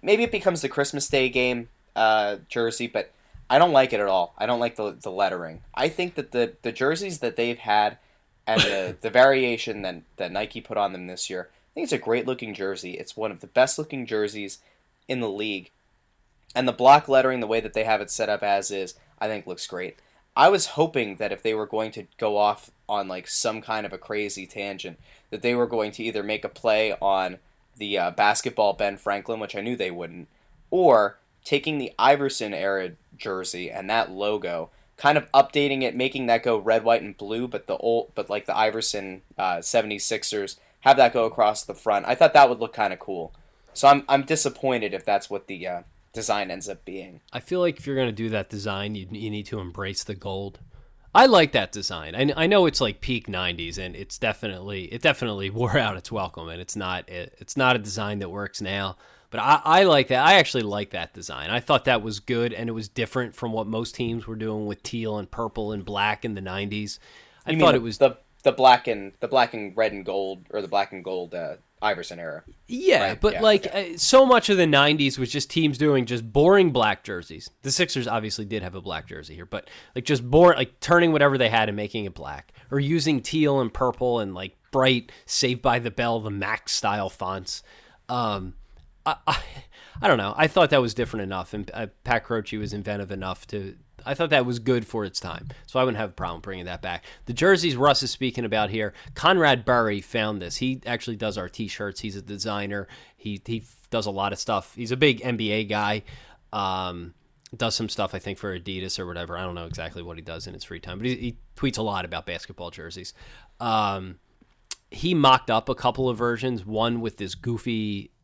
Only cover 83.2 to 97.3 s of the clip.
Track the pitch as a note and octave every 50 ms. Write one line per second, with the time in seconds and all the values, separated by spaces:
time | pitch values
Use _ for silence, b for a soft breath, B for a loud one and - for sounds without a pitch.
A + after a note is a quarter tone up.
83.2 | - - - D#3+ D3+ D3 C#3 C#3 B2+ A2+ - - C3 B2+ A#2 - B2+ B2 A#2+ A#2
84.2 | G#2+ G2 F#2 F2+ F#2+ G2 _ _ _ _ - C3+ C3 C3 C3 A#2+ A#2 - B B
85.2 | B B - - C#3+ B2+ B2+ A#2+ - C3+ A#2+ B2 A#2 A#2+ G#2 - A#2+ A#2 A#2 A#2
86.2 | G#2+ G#2+ G2+ G2+ G2+ G2+ A2 A2 _ - - - - G#2+ G2+ G#2+ G#2 F#2+ - -
87.2 | G2 F#2 F#2+ F#2+ F#2 - - - b b b b b b b b _ _ B2+ B2
88.2 | A#2+ A2 G#2 G2 F#2 F2+ - - - _ - - - - _ _ _ D3 D#3 -
89.2 | _ - - B B B B C#3+ B B B B B B B B - G3+ D#3 A#2
90.2 | G2 G2 G#2+ - D#3 D3+ - F#3+ E3+ D3+ D#3 C#3 B2+ A#2 G#2 A#2+ A#2+ - - A2
91.2 | G2+ F#2+ G2 F#2 F2+ - - G#2 G2 - F2 - A2+ G2 _ _ _ - B2 A#2
92.2 | - - A#2+ A2+ G#2 - - G#2+ G#2 G#2 G#2+ G#2 G2 G#2+ G#2 G2+ G2+ F#2 G2 F#2+
93.2 | F#2+ F#2+ F#2+ - - - - G#2 F#2+ G2 - - _ _ _ - - B2 C#3+ -
94.2 | E3+ D#3 D#3 C#3 B2+ B2 B2 A#2+ A2 B2+ B2+ A#2+ A2 - - A2+ G#2 F#2+ - -
95.2 | - F2+ E2 E2+ - - B B B B - C3 B2+ C3 A2+ G#2 A2 G2 F2+ -
96.2 | F#2 F2 E2+ E2+ - G2+ F#2+ F#2 F2 F2+ F2 F2 - F2+ F2 F2 B B B B
97.2 | B -